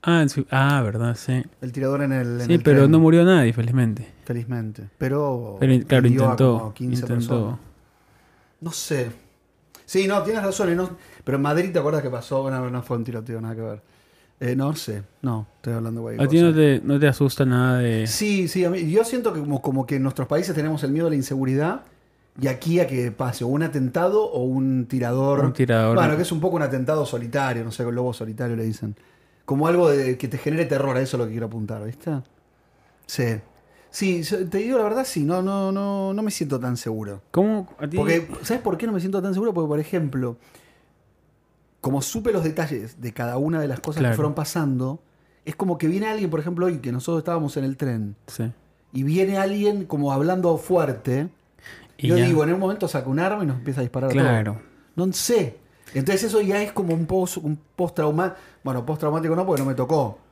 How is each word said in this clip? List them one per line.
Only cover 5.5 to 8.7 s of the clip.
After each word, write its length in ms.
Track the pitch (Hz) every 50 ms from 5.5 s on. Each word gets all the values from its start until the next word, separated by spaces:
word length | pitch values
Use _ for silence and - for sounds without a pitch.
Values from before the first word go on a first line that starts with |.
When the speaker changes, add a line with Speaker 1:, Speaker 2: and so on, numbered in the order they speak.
| 98 98
Speaker 1:
Pero 120 | 131 131
in-, 100 | 131 123
claro, 240 | 113 - 139 127 123
Speaker 2:
hirió 160 | 120 127 131
a 20 | 120
Speaker 1:
intentó, 340 | - 123 120 135 127 117 113
Speaker 2:
como 160 | 110 110 107
quince 280 | - 127 123 123 123
Speaker 1:
intentó. 120 | 120 120 123
Speaker 2:
personas. 440 | 120 117 120 123 117 107 107 123 - - - _ _ _ _ _ _ _ _ _ _ _ _ _ _ _ _ _ _
No 100 | 160 165